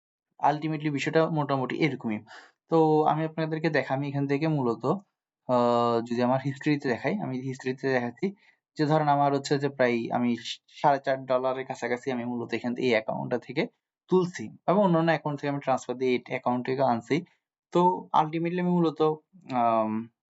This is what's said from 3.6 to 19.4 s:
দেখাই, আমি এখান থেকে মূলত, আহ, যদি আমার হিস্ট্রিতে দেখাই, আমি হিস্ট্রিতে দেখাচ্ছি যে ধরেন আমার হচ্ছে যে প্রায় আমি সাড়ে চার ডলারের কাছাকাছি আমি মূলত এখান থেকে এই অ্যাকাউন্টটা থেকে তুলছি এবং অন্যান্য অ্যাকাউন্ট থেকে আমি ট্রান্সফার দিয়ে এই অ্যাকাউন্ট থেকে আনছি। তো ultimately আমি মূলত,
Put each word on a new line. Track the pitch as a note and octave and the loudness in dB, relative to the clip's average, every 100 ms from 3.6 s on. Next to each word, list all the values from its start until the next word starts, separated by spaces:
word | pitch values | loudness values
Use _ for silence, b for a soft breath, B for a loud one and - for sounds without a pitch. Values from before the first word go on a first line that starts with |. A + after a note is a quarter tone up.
| D#3+ | 0
দেখাই, | D3+ - C3+ | 0 0 -2
আমি | C#3+ | -2
এখান | C#3 C#3 | -2 0
থেকে | C#3 D#3+ | 0 0
মূলত, | D3+ A#2+ A2+ B2+ | 0 0 0 -2
আহ, | G3 - _ _ _ - B2 A#2+ A#2+ A#2+ A#2 | -2 -4 _ _ _ 0 2 4 4 4 2
যদি | A#2+ A#2+ | 0 0
আমার | B2 C3 | 2 2
হিস্ট্রিতে | C#3+ C3 D3+ D3 C#3 | -2 -4 0 0 0
দেখাই, | A2+ C#3+ G#3 | -2 -2 -4
আমি | C#3 B2+ | -4 -6
হিস্ট্রিতে | C3+ C3 C3 C3 C#3 | -8 -6 -6 -4 0
দেখাচ্ছি | C3 A#2+ A#2+ G3 G3 b b _ - | 0 -2 -4 -6 -6 b b _ -2
যে | D3 | 2
ধরেন | D#3 D3+ | 2 4
আমার | C#3+ C#3+ | 4 4
হচ্ছে | C#3 C#3 C#3+ | 2 0 0
যে | C#3 | -2
প্রায় | C#3 B2 A#2+ A2+ | 2 2 2 0
আমি | A#2+ B2 A#2 - - _ | -2 0 -2 -6 -14 _
সাড়ে | - D#3 C#3 C#3 | 0 2 2 0
চার | C3+ C3 | -4 0
ডলারের | B2+ C3 C3 B2+ | 0 0 -4 -6
কাছাকাছি | B2+ A#2+ B2 C#3 | -6 -4 -4 -4
আমি | B2 A#2+ | -4 -4
মূলত | A#2+ A#2 | -6 -4
এখান | A2+ B2 A#2+ | -4 -4 -2
থেকে | B2+ | 2
এই | |
অ্যাকাউন্টটা | A2 - - C2+ B2 | 2 0 -6 -4 -6
থেকে | - B2+ A3+ _ _ _ _ | -4 -6 -6 _ _ _ _
তুলছি | F#3 F3+ - A2 - - | 2 2 -6 -12 -8 0
এবং | F#3 | 2
অন্যান্য | G3 E3 E3 | 4 4 2
অ্যাকাউন্ট | D#3 D3+ C#3+ | 0 -2 -4
থেকে | C#3+ | -4
আমি | C#3+ | -4
ট্রান্সফার | C#3 C3 - B2 | -2 -2 -2 -4
দিয়ে | C3 | 0
এই | B2 - | -2 -2
অ্যাকাউন্ট | C3 - B2 B2 | -4 -2 -2 -2
থেকে | C3 | 0
আনছি। | C3 A#2 - C#3+ F3+ b _ _ _ | 0 0 0 -4 -4 b _ _ _
তো | F3 F3+ F3 - | 2 4 2 0
ultimately | - D#3 E3 E3+ F3+ | 2 2 -2 -2 -2
আমি | F3+ | 0
মূলত, | F3+ D#3+ D3 D#3 D#3 _ - | 2 2 2 0 0 _ -20